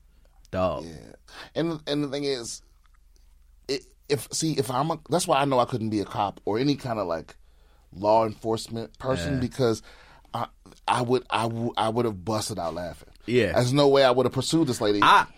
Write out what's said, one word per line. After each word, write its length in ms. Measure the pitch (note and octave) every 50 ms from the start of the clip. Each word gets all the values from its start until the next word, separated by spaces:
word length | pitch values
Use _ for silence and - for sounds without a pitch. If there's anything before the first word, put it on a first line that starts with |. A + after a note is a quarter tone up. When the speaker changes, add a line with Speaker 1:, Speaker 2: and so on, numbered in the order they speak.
| _ _ _ _ _ _ _ _ - _
Speaker 1:
dog. 320 | - F#2 F#2 F2+ D2+ B1+ D#2
Speaker 2:
Yeah, 280 | E2 D#2+ C2 A1 A1 - - _ - - - - - -
and, 240 | - D#3+ E3+ E3 D3+ - C#3+
and 160 | C#3+ D3 D3
the 60 | C#3
thing 160 | B2+ C#3+ C#3+
is, 360 | C#3 C3+ B2 A#2 A2 - - - _ _ _ _ _ _ _ _ _ _ _ _ _ _ _ _ _ _ _ _ -
it, 160 | C#3 C3+ - - _ _ _ -
if, 180 | C#3+ B2+ - - -
see, 200 | - D#3+ D#3+ C#3+ C3+
if 120 | A#2+ A2+
I'm 220 | B2+ B2+ C#3+ E3
a, 80 | E3 D#3 - -
that's 180 | C#3 F3+ - F3
why 120 | D#3 C3+
I 60 | C#3+
know 140 | C#3 C3+ B2
I 60 | A#2+
couldn't 260 | - - A2+ A2 A2
be 100 | G#2+ G#2
a 40 | F#2+
cop 360 | - - A2+ G#2 G2 - - -
or 160 | - G2+ A#2
any 160 | C3+ D3 C#3
kind 240 | C#3 - B2 A2+ G#2+
of, 80 | G2 F2
like, 300 | E2 D#2+ D2+ - - - _ _ _ _ _ _ _ _ _ _ -
law 300 | F2+ G2+ G#2 A2 A2+ A2+
enforcement 720 | A2 - - - A2+ A2+ A2+ - - A#2 A2+ A#2 - - -
person 360 | - C3 C3 C3+ E3 D3+ C#3
Speaker 1:
Yeah. 40 | B2+
Speaker 2:
because 420 | B2 A#2 - - C3 A#2 A2 G#2+ - - - - - - - - _ _ -
I, 140 | A#2 - - _ _ - F#2 - - _ -
I 160 | G#2 B2 B2
would, 200 | A#2 B2+ B2 - -
I 140 | - G#2 A#2
w-, 300 | A#2 A2+ A2+ A#2 A#2 - -
I 120 | G#2+ A2+
would 160 | A2 A#2+ A#2+
have 200 | A2+ G#2 F#2 E2+
busted 320 | G#2+ A2 G#2+ - - G#2+ F#2
out 160 | E2+ E2 D#2+
laughing. 340 | F2 F2 E2 - - - - - - - A2
Speaker 1:
Yeah. 260 | A#2+ B2 G#2+ - -
Speaker 2:
There's 180 | - B2 B2
no 160 | C3+ D3 C#3+ C#3+
way 160 | C3+ C#3 C3+
I 60 | B2+
would 140 | B2 B2+ B2
have 80 | A#2+ -
pursued 340 | C3 B2 - D#3+ E3 E3 B2+
this 140 | A#2 -
lady. 180 | A#2 G#2 G#2 G#2
Speaker 1:
I, 260 | G#2 D#3 G3 F#3+ - - -